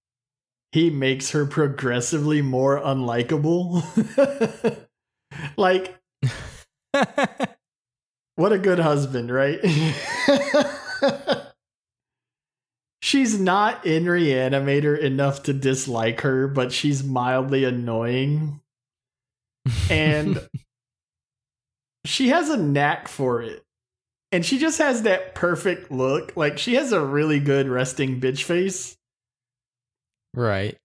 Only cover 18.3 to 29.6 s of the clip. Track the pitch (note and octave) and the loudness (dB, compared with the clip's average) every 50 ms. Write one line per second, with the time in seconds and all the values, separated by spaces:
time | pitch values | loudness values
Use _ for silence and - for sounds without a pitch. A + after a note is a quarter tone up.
18.3 | D3 D3+ D#3 D3 C#3+ - _ _ _ _ _ _ _ _ _ _ _ _ _ _ | 0 0 -2 -4 -6 -10 _ _ _ _ _ _ _ _ _ _ _ _ _ _
19.3 | _ _ _ _ _ _ - C3 A2+ - - - E3+ D#3 D#3 D#3 D3+ D3+ D3+ D3+ | _ _ _ _ _ _ -6 -4 -2 0 0 2 2 2 4 2 2 2 0 0
20.3 | - - - - - - - _ _ _ _ _ _ _ _ _ _ _ _ _ | -2 -4 -6 -8 -12 -14 -14 _ _ _ _ _ _ _ _ _ _ _ _ _
21.3 | _ _ _ _ _ _ _ _ _ _ _ _ _ _ - - - - C4+ A#3+ | _ _ _ _ _ _ _ _ _ _ _ _ _ _ -8 -6 -2 2 2 4
22.3 | C#4+ F4 D#4+ D4+ D#4 A#3 D#3+ D3 C#3 C#3+ C#3+ D3 E3+ - - - - - C#3 B2+ | 4 4 2 2 0 0 0 2 2 2 2 2 0 -2 -6 -10 -6 -4 -2 0
23.3 | A#2+ A#2 A#2 A2 - - - _ _ _ _ _ _ _ _ _ _ _ _ _ | 0 -2 -4 -6 -12 -14 -18 _ _ _ _ _ _ _ _ _ _ _ _ _
24.3 | - F3 E3+ - C4+ B3+ D#4 D#4+ D#4 - D#4 C#4 B3+ A#3 G#3+ G#3+ F#3 F#3+ - - | -2 -2 0 0 0 0 2 0 2 2 2 2 0 2 2 2 2 2 0 -6
25.3 | - - F3 F3 E3+ E3 - F#3+ F3 F3 - - C#3+ B2+ B2+ C3 C3+ D#3+ - - | -6 -2 -2 0 0 0 -2 -2 -2 -4 -6 -6 -4 -2 0 0 0 -2 -4 -6
26.3 | - E3+ D3+ D3 D3 - - - A#3 C4+ D#4 B3 G#3+ F3 D3 C3+ C#3 C#3+ D3+ D#3 | -4 -2 -2 0 -2 -2 -2 0 0 0 2 2 0 0 0 0 0 0 2 2
27.3 | D3+ C#3+ C#3+ C#3+ C#3 C#3 C3+ C3+ B2 B2+ C3 C3 - - C#3 C3 B2+ B2+ C3 C3 | 2 2 2 2 2 2 2 0 0 -2 -2 -2 -2 -2 -2 -2 -2 -2 -2 -2
28.3 | C3 C#3 - - E3+ F3 F#3 F#3+ F#3 - - - - _ _ _ _ _ _ _ | -2 -2 -2 -2 0 0 0 -2 -4 -6 -10 -14 -16 _ _ _ _ _ _ _
29.3 | _ _ _ _ _ _ | _ _ _ _ _ _